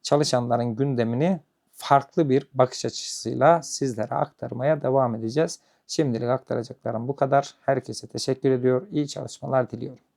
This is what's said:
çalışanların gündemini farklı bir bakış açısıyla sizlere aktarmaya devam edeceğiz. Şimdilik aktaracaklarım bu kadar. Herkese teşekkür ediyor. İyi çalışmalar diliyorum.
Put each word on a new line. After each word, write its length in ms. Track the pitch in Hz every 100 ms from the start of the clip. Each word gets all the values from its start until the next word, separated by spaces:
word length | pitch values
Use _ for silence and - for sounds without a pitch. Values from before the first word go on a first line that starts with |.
çalışanların 720 | - 147 143 127 120 120 120 113
gündemini 640 | 139 123 117 120 165 190 _ _ _
farklı 560 | - - 139 - - 151
bir 200 | 131 -
bakış 300 | 131 127 -
açısıyla 760 | 113 - - - 113 123 139 170
sizlere 520 | 143 - 135 110 120
aktarmaya 680 | 139 147 _ - - 135 156
devam 320 | 143 135 127
edeceğiz. 460 | 113 113 131 170 - _ _ _
Şimdilik 420 | - 147 113 120
aktaracaklarım 800 | 127 - 120 113 - 113 113 123
bu 80 | 135
kadar. 380 | 135 139 139 -
Herkese 460 | - 135 123 113 -
teşekkür 440 | 120 - 131 135
ediyor. 360 | 127 127 127 202
İyi 180 | 147 143
çalışmalar 600 | - 123 - - 131 127
diliyorum. 400 | 117 127 127 _